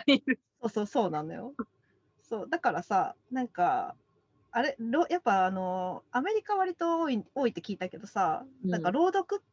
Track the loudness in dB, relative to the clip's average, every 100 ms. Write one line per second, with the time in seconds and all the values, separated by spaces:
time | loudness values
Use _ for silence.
0 | 4 4 4 -4 _ _ -4 -2 -2 0
1 | 0 -2 -6 -8 -12 -10 -12 _ _ _
2 | _ _ -8 -8 -4 -2 0 -2 0 0
3 | 0 -4 -8 -6 -4 0 2 2 -2 -10
4 | _ _ _ _ _ -2 -2 -2 0 0
5 | 2 0 2 4 4 0 -2 -2 -4 -6
6 | -4 -2 0 -2 0 0 0 0 0 0
7 | 0 -2 -4 -2 -2 -2 -8 -6 -6 -8
8 | -8 0 0 0 -6 -6 -2 0 0 2
9 | 2 2 -2 -4 _